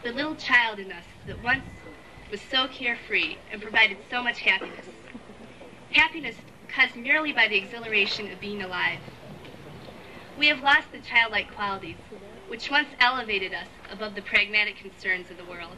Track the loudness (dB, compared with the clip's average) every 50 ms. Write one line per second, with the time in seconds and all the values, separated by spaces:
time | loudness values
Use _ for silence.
0 | -6 -6 -4 -2 -4 -4 -4 -6 -2 4 4 4 4 4 0 -4 -8 -10 -12 -12
1 | -14 -18 -20 -16 -12 -12 -10 -6 0 2 2 2 0 -8 -14 -14 -16 -16 -18 -18
2 | -20 -20 -20 -18 -12 -10 -10 -10 -8 0 2 2 2 2 -2 -4 -2 -2 -2 -2
3 | -4 0 0 2 2 0 -4 -8 -12 -12 -12 -10 -8 2 6 6 6 6 4 -2
4 | -10 -4 -4 -2 -2 -2 -2 2 2 2 2 2 0 -6 -10 -12 -14 -16 -16 -16
5 | -18 -16 -16 -16 -16 -16 -18 -18 -18 -18 -18 -18 -18 -18 -18 -18 -16 2 4 6
6 | 6 6 2 -4 -8 -8 -8 -10 -16 -18 -20 -20 -16 -8 2 2 2 2 2 -6
7 | 0 2 2 4 4 2 4 4 4 4 4 2 0 0 -10 -10 -6 0 2 2
8 | 2 2 0 -4 -4 -8 -8 -8 -8 -6 -6 -6 -6 -4 -2 0 0 0 0 -2
9 | -10 -14 -16 -16 -16 -16 -16 -16 -16 -16 -16 -16 -16 -16 -16 -14 -14 -16 -16 -16
10 | -16 -16 -16 -16 -16 -16 -4 4 4 4 4 6 6 6 6 6 6 2 -12 -14
11 | -10 2 4 4 4 6 2 0 -2 -2 -4 -4 -2 -2 -2 -4 -6 -10 -12 -12
12 | -14 -16 -16 -16 -16 -16 -18 -18 -12 -12 -10 -8 -6 2 2 2 2 2 2 4
13 | 4 6 6 2 -2 0 0 0 0 -2 -4 -6 -8 -10 -14 -18 -16 -14 -8 -6
14 | -6 -6 -6 -8 -8 4 4 4 4 6 4 2 2 2 -2 -8 -14 -16 -16 -6
15 | -2 -2 -2 -2 -2 -10 -14 -16 -14 -14 -12 -12 -12 -12 -14